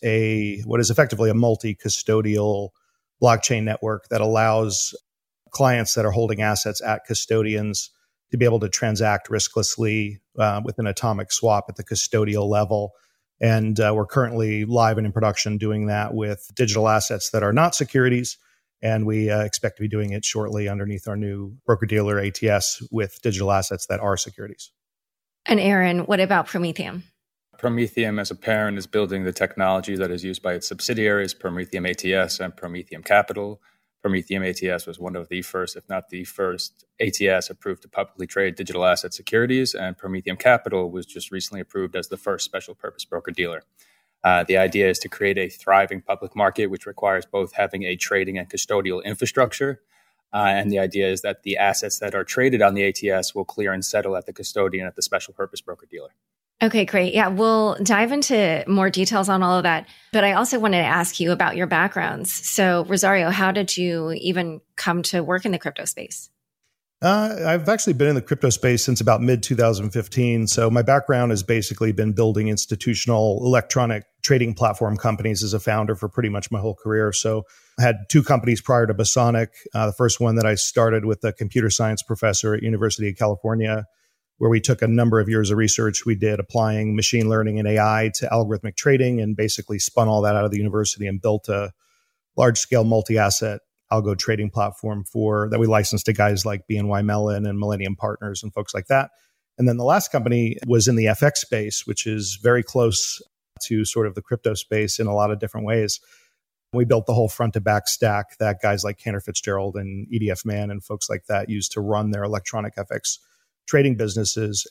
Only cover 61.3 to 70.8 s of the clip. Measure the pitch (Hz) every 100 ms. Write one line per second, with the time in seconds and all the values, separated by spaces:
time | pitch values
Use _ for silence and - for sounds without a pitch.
61.3 | 180 175 - 180 165 190 196 - - 180
62.3 | - - - 185 175 170 190 190 196 165
63.3 | 190 190 196 190 - 180 170 160 165 175
64.3 | 185 170 156 _ - - 175 160 180 156
65.3 | 185 208 180 160 - - - - - -
66.3 | _ _ _ _ _ _ - 170 208 214
67.3 | 214 160 170 156 214 - 135 143 139 -
68.3 | 143 135 - 127 120 - 120 113 113 120
69.3 | 127 - 120 117 101 104 117 107 - 123
70.3 | 117 110 - 113 120